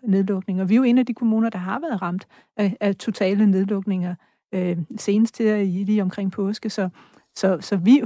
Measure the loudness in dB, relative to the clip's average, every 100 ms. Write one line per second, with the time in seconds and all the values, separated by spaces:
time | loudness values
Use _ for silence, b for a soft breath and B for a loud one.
0 | 0 2 2 -2 -4 -4 2 4 4 2
1 | 2 -2 0 0 0 -4 -6 -6 -6 -6
2 | -4 -6 -8 b b -4 -2 0 -2 -2
3 | -6 -2 0 4 4 4 0 -2 -2 -4
4 | -4 -8 _ _ _ -4 -2 -2 -6 -6
5 | 0 2 2 0 0 0 0 -2 0 0
6 | 0 -2 -6 -4 -4 -4 -6 -4 -6 b
7 | b b b -2 0 0 -2 0 6 6